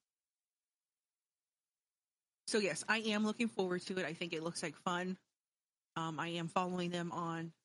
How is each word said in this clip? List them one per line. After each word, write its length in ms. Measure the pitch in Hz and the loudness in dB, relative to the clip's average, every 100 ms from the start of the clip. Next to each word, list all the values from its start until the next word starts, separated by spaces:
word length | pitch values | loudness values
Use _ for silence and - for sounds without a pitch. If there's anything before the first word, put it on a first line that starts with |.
| _ _ _ _ _ _ _ _ _ _ _ _ _ _ _ _ _ _ _ _ _ _ _ _ - | _ _ _ _ _ _ _ _ _ _ _ _ _ _ _ _ _ _ _ _ _ _ _ _ 0
So 100 | 220 | 2
yes, 260 | 185 156 - | 2 0 0
I 100 | 220 | 0
am 260 | 220 208 | 2 2
looking 240 | 214 220 233 | 2 2 0
forward 340 | - 185 180 - | 2 0 0 -2
to 120 | 185 | -2
it. 60 | 151 | -2
I 60 | |
think 200 | 170 170 | -2 -4
it 100 | 156 | -2
looks 200 | 165 - | -2 -2
like 140 | 165 - | -4 -4
fun. 400 | 190 175 185 185 _ _ _ _ _ _ _ 165 | 0 0 0 -4 _ _ _ _ _ _ _ -4
Um, 220 | 165 151 | -2 -2
I 100 | 165 | -2
am 200 | 170 165 | -2 0
following 420 | 185 180 180 175 | 2 2 2 0
them 220 | 175 170 | 0 -2
on 400 | 147 170 165 165 - | -2 -2 -2 -6 -10